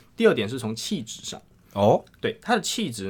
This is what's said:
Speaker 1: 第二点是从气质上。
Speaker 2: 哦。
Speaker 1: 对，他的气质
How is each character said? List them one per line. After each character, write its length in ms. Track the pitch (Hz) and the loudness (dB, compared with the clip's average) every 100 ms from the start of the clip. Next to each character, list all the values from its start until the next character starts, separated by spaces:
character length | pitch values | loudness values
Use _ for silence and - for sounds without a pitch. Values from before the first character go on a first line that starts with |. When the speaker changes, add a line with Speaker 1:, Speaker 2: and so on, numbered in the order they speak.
| - - | -12 2
Speaker 1:
第 100 | 220 | 4
二 80 | |
点 140 | 131 104 | 4 0
是 100 | 127 | -4
从 160 | 110 | -6
气 280 | 113 - 190 | -6 -6 -6
质 200 | - - | -8 -12
上。 180 | - - - _ _ | -14 -14 -16 _ _
Speaker 2:
哦。 300 | 101 101 165 - _ | 2 4 4 0 _
Speaker 1:
对， 160 | 110 - | -6 -4
他 140 | - 233 | -2 -2
的 40 | |
气 300 | 165 - 190 | -2 -4 -4
质 140 | 113 | -6